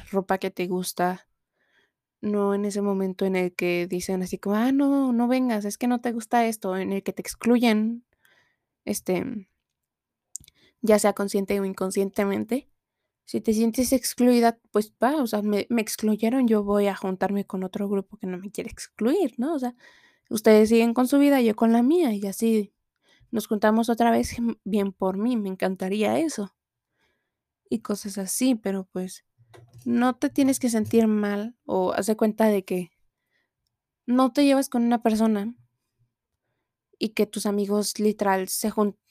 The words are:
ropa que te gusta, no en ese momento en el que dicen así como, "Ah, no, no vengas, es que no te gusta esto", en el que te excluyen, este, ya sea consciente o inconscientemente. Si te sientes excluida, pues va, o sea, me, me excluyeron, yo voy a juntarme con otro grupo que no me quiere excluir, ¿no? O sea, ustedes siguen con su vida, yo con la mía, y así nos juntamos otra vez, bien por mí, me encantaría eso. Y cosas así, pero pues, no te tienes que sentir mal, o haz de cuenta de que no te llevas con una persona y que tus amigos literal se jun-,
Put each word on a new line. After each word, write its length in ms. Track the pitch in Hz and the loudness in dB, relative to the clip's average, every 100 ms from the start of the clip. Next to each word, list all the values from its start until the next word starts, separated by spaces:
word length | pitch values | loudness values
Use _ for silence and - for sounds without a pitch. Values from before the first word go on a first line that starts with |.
| - | -4
ropa 280 | 190 185 190 | -6 -2 -4
que 120 | 190 | -4
te 160 | - 180 | -6 -4
gusta, 600 | 185 185 - 180 185 _ _ _ _ _ _ _ _ _ _ | -4 -6 -4 -4 -4 _ _ _ _ _ _ _ _ _ _
no 340 | 214 208 202 202 | -4 -2 0 0
en 100 | 208 | -2
ese 160 | 202 | -2
momento 440 | 202 196 190 185 196 | -2 -2 -2 -2 -2
en 100 | 185 | 0
el 180 | 180 - | -2 -2
que 320 | 175 175 175 | -2 -2 -2
dicen 360 | 175 180 190 | -6 -4 -4
así 140 | 180 180 | -4 -6
como, 160 | 202 208 | -4 -2
"Ah, 160 | 240 | 0
no, 420 | 269 277 277 269 | 2 2 2 0
no 140 | 233 240 | 0 0
vengas, 380 | 262 254 214 208 | 0 0 -2 -4
es 120 | - | -4
que 100 | 247 | -2
no 140 | 247 | -2
te 100 | 240 | -4
gusta 320 | 233 220 240 226 | -8 -2 0 0
esto", 300 | 226 190 185 | -2 -4 -4
en 160 | 190 | -4
el 100 | 196 | -4
que 100 | - | -6
te 80 | - | -8
excluyen, 840 | 185 - 226 240 240 214 220 233 - _ _ _ _ _ _ _ - | -8 -4 2 4 4 2 0 -4 -12 _ _ _ _ _ _ _ -8
este, 600 | 208 - 180 - 214 190 _ _ _ _ _ _ _ _ - - _ _ _ | -8 -4 -4 -4 -10 -14 _ _ _ _ _ _ _ _ -18 -18 _ _ _
ya 180 | 214 214 | 2 4
sea 140 | 208 | 4
consciente 460 | 196 202 202 196 202 | 0 -2 -4 -2 -2
o 60 | 196 | -4
inconscientemente. 1040 | 190 190 196 196 - 202 202 214 254 - _ _ _ _ _ - | -4 -4 -2 -4 -2 -2 -2 -4 -6 -8 _ _ _ _ _ -10
Si 160 | 233 | -6
te 120 | 208 | -2
sientes 400 | 214 226 220 247 | 0 0 0 0
excluida, 680 | 262 - - 247 240 233 226 _ | 0 -2 0 4 4 4 0 _
pues 220 | 208 214 - | -4 -4 -2
va, 200 | 233 311 | 0 0
o 60 | 240 | -2
sea, 140 | 208 | -2
me, 260 | 208 208 - | -2 -2 0
me 120 | 240 | -2
excluyeron, 680 | 220 - 214 214 220 262 247 | -2 -4 -2 0 0 2 2
yo 160 | 214 | 2
voy 240 | 202 202 202 | 2 2 0
a 80 | 190 | -2
juntarme 500 | 190 185 190 202 196 | -4 -2 -2 -2 -6
con 180 | 190 | -6
otro 240 | 185 208 202 | -6 -6 -4
grupo 300 | 202 196 - | -4 -6 -10
que 100 | 185 | -8
no 100 | 180 | -8
me 140 | 196 | -10
quiere 180 | - - | -10 -12
excluir, 640 | - - - 214 349 330 - | -12 -14 -4 0 0 0 -2
¿no? 180 | 254 320 | -4 -2
O 40 | |
sea, 160 | 247 240 - _ _ _ - | -4 -8 -20 _ _ _ -8
ustedes 400 | 220 226 214 214 | 0 6 8 8
siguen 240 | 233 233 | 6 4
con 140 | 233 254 | 2 2
su 120 | 285 | 4
vida, 220 | 285 277 | 6 6
yo 140 | 233 214 | 4 2
con 160 | 226 | 4
la 120 | 233 | 4
mía, 300 | 240 339 311 | 4 4 2
y 120 | 208 196 | 0 -4
así 460 | 190 226 220 202 _ _ _ _ _ _ | -2 2 2 0 _ _ _ _ _ _
nos 160 | 226 - | -6 -4
juntamos 420 | 214 214 220 233 | 0 2 2 2
otra 220 | 226 233 | 2 2
vez, 240 | 233 240 - 233 - - | 2 0 -4 -6 -6 -4
bien 260 | 202 196 | -2 -2
por 260 | 185 190 190 | -2 -4 -2
mí, 200 | 226 247 | -2 -2
me 120 | 202 | -4
encantaría 720 | 190 190 190 190 208 214 233 | -4 -4 -4 -4 -2 0 0
eso. 360 | 320 277 196 _ _ _ _ _ _ _ _ _ _ _ - | -2 -4 -10 _ _ _ _ _ _ _ _ _ _ _ -8
Y 100 | 233 | -8
cosas 380 | - 202 208 196 | -4 -8 -8 -8
así, 380 | 185 - 254 233 | -6 -2 0 0
pero 300 | 208 196 185 | -2 -6 -6
pues, 340 | 190 185 - _ _ _ - - - - | -8 -8 -12 _ _ _ -20 -20 -12 -2
no 300 | 240 247 247 | 0 0 0
te 120 | 285 | -2
tienes 300 | - 269 269 | 2 2 2
que 100 | 247 | 0
sentir 380 | 226 208 226 226 | 0 2 4 4
mal, 480 | 214 208 202 214 - - | 2 0 -4 -6 -12 -4
o 280 | 196 185 | -2 0
haz 140 | - 196 | 0 -2
de 100 | 220 | 0
cuenta 300 | 220 214 220 | 0 2 2
de 180 | 208 185 | 2 -2
que 260 | 185 175 _ _ _ _ _ _ _ _ _ _ _ - | -6 -6 _ _ _ _ _ _ _ _ _ _ _ -2
no 280 | 247 262 | 2 2
te 100 | 254 285 | 4 4
llevas 220 | 269 277 | 4 2
con 160 | 247 | 0
una 180 | 233 233 | 0 2
persona 540 | 233 220 220 214 208 240 _ _ _ _ _ _ _ _ _ _ _ _ _ - | 2 2 2 0 -4 -10 _ _ _ _ _ _ _ _ _ _ _ _ _ -6
y 100 | 220 | -6
que 160 | - 208 | -2 -4
tus 180 | 208 208 | -2 -4
amigos 520 | 202 202 208 202 - | -2 0 -2 -2 -2
literal 500 | 214 214 202 190 190 | -2 0 0 0 -2
se 200 | - 214 | -4 -4
jun-, 260 | 208 208 - _ | 0 -2 -2 _